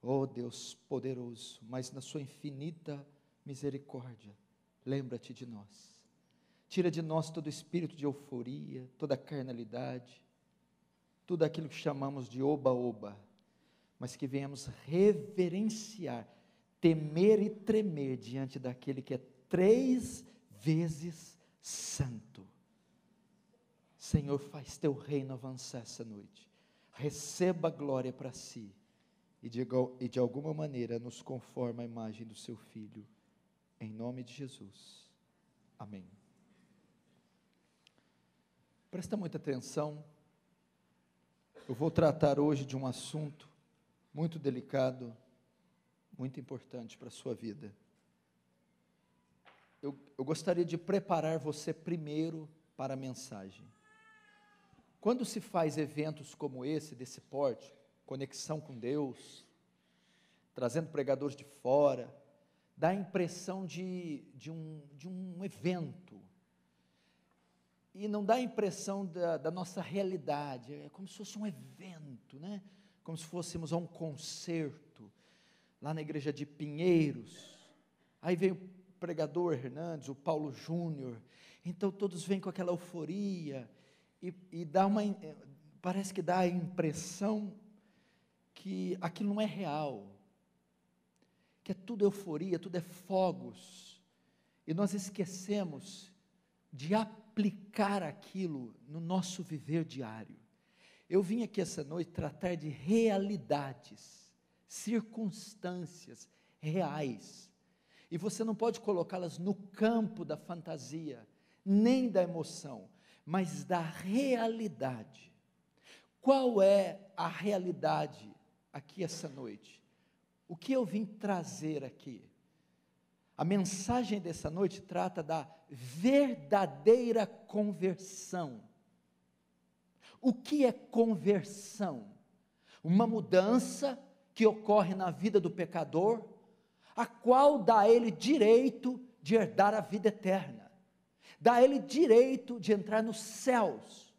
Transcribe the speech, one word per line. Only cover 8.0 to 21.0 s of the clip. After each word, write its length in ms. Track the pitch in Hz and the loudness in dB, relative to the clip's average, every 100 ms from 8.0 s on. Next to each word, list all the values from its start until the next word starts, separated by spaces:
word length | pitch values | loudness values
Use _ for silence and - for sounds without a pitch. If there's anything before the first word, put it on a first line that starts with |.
euforia, 840 | 143 135 - 127 120 143 151 135 127 _ | -4 -4 -10 -10 -8 -10 -10 -12 -14 _
toda 180 | 147 131 | -2 -2
carnalidade, 1040 | - 147 131 120 110 120 131 127 123 - _ _ _ _ _ _ _ _ _ _ - | -2 -8 -8 -10 -10 -8 -8 -10 -14 -20 _ _ _ _ _ _ _ _ _ _ -6
tudo 180 | 175 | 2
aquilo 260 | 156 156 156 | 2 0 -8
que 60 | - | -4
chamamos 520 | 156 139 139 139 120 | -4 -2 -4 -6 -8
de 160 | 127 | -2
oba-oba, 760 | 135 147 131 123 123 110 104 101 - _ _ _ _ _ _ _ | 0 4 2 2 0 -4 -12 -16 -20 _ _ _ _ _ _ _
mas 200 | 127 - | -10 -6
que 100 | 139 | -6
venhamos 380 | 139 139 139 - - - | -4 -6 -10 -12 -14 -2
reverenciar, 1400 | 170 202 180 139 - 180 180 220 214 - - 156 120 - - _ _ _ _ | 6 6 6 -2 0 0 2 -2 -2 -10 -10 -8 -8 -10 -20 _ _ _ _
temer 600 | 170 160 151 156 202 214 | 4 4 0 4 8 8
e 80 | 208 | 4
tremer 680 | - - 214 208 151 139 127 | -2 0 2 2 -2 -4 -4
diante 420 | 110 131 131 135 | -6 -6 -6 -6
daquele 420 | 127 123 - 135 | -8 -8 -6 -6
que 120 | 131 | -4
é 80 | 127 - _ _ | -8 -8 _ _
três 760 | 180 185 233 262 254 - - - - _ | 4 6 6 6 2 0 -10 -18 -20 _
vezes 840 | - 156 160 170 156 | -6 0 2 2 -4